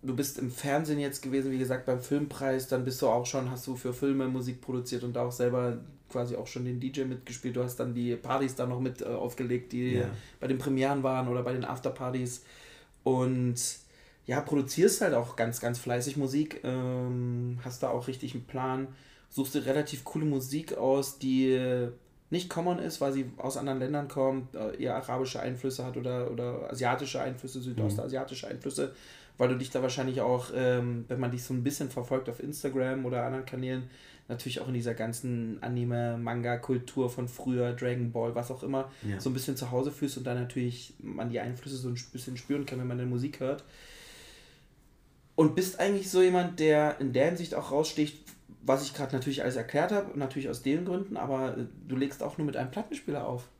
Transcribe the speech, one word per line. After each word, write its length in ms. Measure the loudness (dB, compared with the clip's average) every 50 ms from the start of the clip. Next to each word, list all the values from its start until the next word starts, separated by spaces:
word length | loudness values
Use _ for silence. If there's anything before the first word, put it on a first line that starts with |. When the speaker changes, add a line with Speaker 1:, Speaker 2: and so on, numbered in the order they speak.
| -4
Speaker 1:
du 120 | -2 0
bist 220 | 0 0 -2 -2 -4
im 140 | -4 -4
Fernsehen 480 | -4 -4 -2 2 2 2 2 2 0 0
jetzt 220 | 0 -2 -4 -4
gewesen, 300 | -4 0 0 2 2 2
wie 60 | 0 0
gesagt, 280 | 0 0 0 -2 0
beim 140 | 0 0 0
Filmpreis, 680 | 0 0 2 2 2 0 -4 -2 0 2 2 2 0 0
dann 160 | 0 0 0
bist 180 | 0 0 2
du 60 | 4 4
auch 180 | 4 4 2
schon, 240 | 0 -2 0 -2 -2
hast 160 | -4 -6 -6 -6
du 80 | -6
für 180 | -4 -4 -4 -2
Filme 340 | 0 2 2 4 2 2 0
Musik 340 | 0 -2 -2 -2 -4 -6
produziert 420 | -6 -4 -4 -4 -2 -2 -4 -4 -4
und 100 | -2 -2
da 100 | -2 -2
auch 80 | -2
selber 480 | 0 2 2 4 4 4 2 2 0 -2 -6 -12 -18 -20 -20 -6
quasi 260 | -4 -2 -2 -2 -2
auch 120 | -6 -6 -6
schon 180 | -6 -4 -4
den 140 | -2 -2 -2
D 80 | -2 -2
J 200 | -2 -2 -2 -2
mitgespielt. 480 | -2 -6 -8 -10 -12 -6 -4 -4 0
Du 80 | 0 -2
hast 140 | -2 -2 -2
dann 160 | -2 -2 0
die 220 | 0 0 0 0
Partys 400 | -2 0 0 2 2 2 2 0
da 100 | 0 0
noch 140 | 0 0 0
mit, 220 | 0 -2 -2 -4
äh, 40 | -4
aufgelegt, 680 | -4 -2 -2 -2 -4 -2 -2 -2 0 0 -2 -2 -2 -4
die 220 | -2 0 2 2
Speaker 2:
Ja. 140 | 2 2 0 -2 -8 -12 -14 -12 -6
Speaker 1:
bei 80 | 0 0
den 100 | 0 2
Premieren 460 | 2 2 2 4 4 4 4 4 2
waren 240 | 2 2 2 2 2
oder 160 | 2 2 2
bei 80 | 0
den 140 | 0 -2 -2
Afterpartys. 760 | -2 -4 -2 -2 -4 -4 -2 -4 -2 0 0 -2 -2 -4 -8 -12 -18 -20 -20 -20 -20 -20 -20 -20 -20 -20 -4 _
Und 520 | 2 4 4 4 4 4 4 2 2 2 0 -2 -4 -4 -8 -14 -20 -20 -20 -20 -20 -20 _ -4
ja, 140 | -2 0 0
produzierst 600 | 0 2 2 2 2 2 4 6 6 6 6 6
halt 120 | 2 4 4
auch 220 | 4 2 0 0
ganz, 240 | 0 0 0 0 -2
ganz 200 | -2 -2 -2 -2
fleißig 360 | -2 0 0 0 0 0 0
Musik, 460 | 0 0 2 2 2 0 0 -2 -6 -4
ähm, 960 | -2 -2 0 0 0 -2 -2 -2 -2 0 0 0 0 0 0 -2 -2 -4 -4 -6
hast 180 | -8 -6 -2
da 80 | -2 0
auch 180 | 0 -2 -2 -4
richtig 280 | -6 -4 -6 -6 -6
einen 100 | -6 -10
Plan, 420 | -6 -6 -4 -2 0 0 -2 -2 -6 -8 -16 -20 -20 -20 -20 -20 _
suchst 260 | -4 -4 -4 0 0
dir 100 | -2 0
relativ 380 | 2 2 2 2 0 -4 -10 -10
coole 220 | -6 -4 0 0
Musik 520 | 2 2 0 0 -2 -4 -4 -2 -2 -2 2
aus, 400 | 4 4 6 4 4 0 -4 -4
die 720 | 0 2 4 4 6 6 6 4 4 2 2 2 0 -2 -4 -10 -20 _ _ -20 _ _
nicht 200 | -2 -2 -2 -2
common 300 | -4 0 0 2 0 0
ist, 220 | -2 -4 -2 0
weil 120 | 0 2 2
sie 120 | 0 -2 -2 -6 -4
aus 200 | -4 -4 -2 -2
anderen 220 | -2 -2 0 0
Ländern 280 | 0 0 0 -2 -2 -2
kommt, 480 | 0 2 4 4 4 0 -4 -6 -6
äh, 260 | -4 -4 -4 -2 -2
eher 140 | 0 0 0
arabische 440 | -2 -2 -2 -2 0 0 -2 -2 -4
Einflüsse 460 | -4 -4 -4 -2 -2 -4 -2 -2 -6
hat 120 | -6 -4 -4
oder, 320 | -2 -2 -2 0 -2 -2
oder 400 | -2 -2 -2 -4 -4 -4 -6 -6
asiatische 520 | -4 0 2 2 2 2 0 -2 -2 -2
Einflüsse, 380 | -2 -2 -4 -6 -8 -8 -8 -6
Speaker 2:
Mhm. 40 | -6
Speaker 1:
südostasiatische 840 | -4 -2 0 0 2 2 0 -2 -2 -2 -4 -4 -4 -8 -10 -8 -8
Einflüsse, 460 | -8 -6 -6 -4 -2 0 -2 -2 -2 -10 -20 -20 -20 -20 -20 -20 0 2
weil 120 | 4 4
du 80 | 4 2
dich 120 | 0 -2
da 120 | 0 0
wahrscheinlich 380 | 0 2 0 0 0 0 2 2
auch, 300 | 4 4 4 2 2 -2 0
ähm, 520 | 2 4 4 4 4 2 0 -2 -2 -4 -4
wenn 120 | -2 0
man 120 | 0 0
dich 120 | 0 -2 -4
so 100 | -2 -2
ein 100 | 0 2
bisschen 260 | 0 0 0 -4 -4
verfolgt 380 | -2 -4 -2 0 0 0 0 -2
auf 140 | -6 -6
Instagram 640 | -6 -8 -8 -4 -4 -2 0 2 2 2 2 0 0
oder 200 | 0 0 0 0
anderen 200 | 0 -2 -4 -6
Kanälen, 380 | -6 -6 -4 -2 -2 -2 -4 -4 -8 -12 -18 -20 -20 -20 -20 -8 -8
natürlich 320 | -8 -6 -4 -4 -4 -4
auch 80 | -4 -2
in 60 | -2
dieser 200 | 0 0 0 -2
ganzen 720 | 0 -2 -4 -4 -4 -2 -2 -2 -2 -2 -4 -4 -4 -4
Anime-Manga-Kultur 1500 | -2 0 0 0 2 2 2 2 0 0 -2 -2 -2 -2 0 0 0 0 -2 0 0 0 0 0 -2 -2 0 0 0
von 200 | 0 -2 -6 -6
früher, 420 | -6 -6 -2 0 2 2 2 2
Dragon 400 | 0 0 -2 -2 0 0 0 -2
Ball, 240 | 0 0 0 0 0
was 160 | -2 -4 -4
auch 100 | -6 -6
immer, 300 | -4 -2 0 -2 -2 -4 -8 -8 -4 -4
Speaker 2:
Ja. 140 | -4 0
Speaker 1:
so 80 | 0 0
ein 40 | 0
bisschen 220 | 0 -2 -2 -4
zu 160 | -4 -4 0
Hause 200 | 0 0 0 0
fühlst 260 | -2 -2 -4 -2 -2 -4
und 80 | -4
da 80 | -2 -2
natürlich 600 | -2 -2 -2 -2 -2 -2 -2 -2 -4 -12 -16 -16 -12
man 300 | -10 -8 -6 -4 -4 -2
die 100 | -2 -2
Einflüsse 380 | -2 -4 -6 -8 -8 -8 -8 -4
so 100 | -4 -4
ein 100 | -4 -4 -6 -10
bisschen 240 | -12 -10 -8 -8 -8
spüren 300 | -8 -4 -2 -2 -2 -2
kann, 120 | -4 -4 -4
wenn 80 | -4 -2
man 100 | -2 -2
deine 120 | -2 0
Musik 300 | 0 0 -2 -2 -4 -2
hört. 240 | -2 -2 -2 -2 -6 -16 -20 -20 -20 -20 -20 -20 -20 -20 -20 -20 -20 -20 -20 -20 -20 -20 -20 -20 -20 -20 -20 -20 -20 -20 -20 _ _ _ _ _ _ -6 _
Und 200 | 6 6 6 8
bist 240 | 4 0 0 2 2
eigentlich 300 | 2 4 4 2 0 2
so 120 | 8 8
jemand, 380 | 8 10 8 6 4 2 0 4
der 400 | 6 8 8 8 8 6 4 2
in 140 | 0 2 4
der 140 | 6 6 6
Hinsicht 280 | 4 0 -4 -4 -4
auch 160 | -4 -2 0
raussticht, 460 | 2 2 2 2 4 2 2 2 0 -10 -18 -20 -20 -20 -20 -20 -20 -8 4
was 200 | 4 4 4 4
ich 100 | -2 -4
gerade 220 | -4 -4 -2 0
natürlich 280 | 0 0 0 -2 0 0
alles 120 | 0 0
erklärt 380 | 0 -4 0 2 2 2 4 2
habe, 240 | 2 0 0 -4 -4
natürlich 300 | -4 -2 -4 -4 -4 -4
aus 120 | -6 -2
den 220 | 0 2 2 2 2
Gründen, 320 | 0 -2 -2 -2 -4 -4
aber, 420 | -4 -2 0 0 0 0 -2 -2 -4
äh, 80 | -6 -6 -8 -14 -8 -4
du 80 | 0
legst 260 | 0 0 0 -2 -4
auch 160 | -6 -4 -2 -2
nur 80 | -2
mit 120 | -2 0 -2
einem 140 | -4 -2
Plattenspieler 540 | -4 -6 -6 -6 -8 -8 -4 -4 -4 -2 -2
auf. 220 | -2 -4 -4 -6 -10 -20 -20